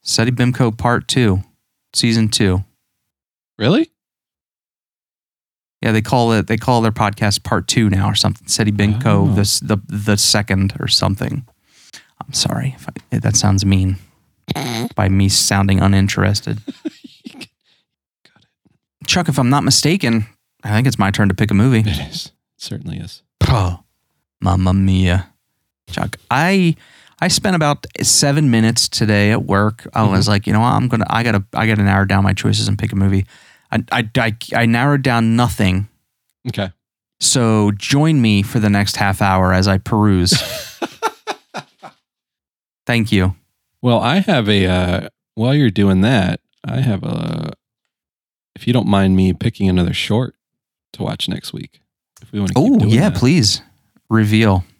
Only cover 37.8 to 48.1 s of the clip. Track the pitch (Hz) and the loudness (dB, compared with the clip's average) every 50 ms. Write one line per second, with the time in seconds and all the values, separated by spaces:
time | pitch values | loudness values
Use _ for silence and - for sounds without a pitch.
37.8 | - - 135 143 151 165 160 139 117 110 104 98 98 - - 120 107 104 101 101 | -2 -2 0 2 2 2 2 2 2 2 2 2 0 -2 -2 0 2 2 2 2
38.8 | 101 - - - 104 98 92 - 104 98 95 92 92 92 95 92 95 101 95 95 | 0 -2 -2 -2 -2 -2 0 0 0 2 2 2 2 2 2 2 2 2 0 0
39.8 | - - 117 107 104 104 98 90 87 92 - - - - - - - - - - | -2 -2 0 2 2 4 4 2 2 0 0 -2 -4 -6 -10 -12 -12 -16 -10 -12
40.8 | - - - - - - - _ _ 427 - - _ _ - - - _ _ _ | -12 -12 -10 -8 -8 -8 -8 _ _ -14 -14 -14 _ _ -16 -16 -16 _ _ _
41.8 | - - _ _ _ _ _ _ _ _ _ _ _ _ _ _ _ _ _ _ | -20 -20 _ _ _ _ _ _ _ _ _ _ _ _ _ _ _ _ _ _
42.8 | _ - 120 117 107 110 110 98 92 90 90 _ _ _ _ _ _ _ _ _ | _ -2 -2 0 0 0 2 2 2 0 -2 _ _ _ _ _ _ _ _ _
43.8 | - 123 120 107 95 120 151 196 185 - 175 127 107 104 104 98 92 92 92 92 | -2 0 0 2 2 0 0 0 0 2 0 0 2 2 2 2 2 0 0 0
44.8 | 92 90 90 - - - _ _ _ _ _ - 113 127 139 147 139 113 90 107 | 0 -2 -2 -4 -6 -10 _ _ _ _ _ -4 -2 0 2 2 2 2 2 2
45.8 | 101 98 95 92 98 117 135 107 92 - - - _ _ _ _ - - 123 127 | 2 2 4 2 2 2 2 2 0 -2 -4 -6 _ _ _ _ -10 -6 -4 -2
46.8 | 131 127 104 90 - - - - - - - - - - - _ _ _ _ _ | -2 -2 -2 -4 -6 -6 -6 -6 -6 -6 -6 -8 -8 -10 -12 _ _ _ _ _
47.8 | _ _ _ _ _ _ | _ _ _ _ _ _